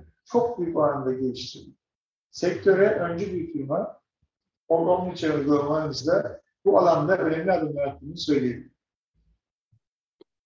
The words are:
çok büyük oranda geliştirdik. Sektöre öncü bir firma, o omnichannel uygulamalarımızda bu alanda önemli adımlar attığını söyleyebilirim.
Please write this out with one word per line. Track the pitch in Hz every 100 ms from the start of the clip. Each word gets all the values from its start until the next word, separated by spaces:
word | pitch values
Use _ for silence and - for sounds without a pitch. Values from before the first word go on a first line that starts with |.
| - _
çok | _ 240 233 -
büyük | 170 156
oranda | 147 135 131
geliştirdik. | 127 131 - - - - - _ _ _ _ _
Sektöre | - 175 - 202 185 208
öncü | - 170 170 196
bir | 175 -
firma, | 147 135 165 - - _ _ _ _ _ _ -
o | 165
omnichannel | 170 180 180 170 160 151
uygulamalarımızda | 139 147 143 156 151 131 147 185 - - _ _
bu | 196 -
alanda | 175 170 151 185
önemli | 165 160 180
adımlar | 175 151 143 143
attığını | - 143 175
söyleyebilirim. | 151 139 123 117 - _ _ _ _ _ _ _ _ _ _ _ _ _ _ _ - _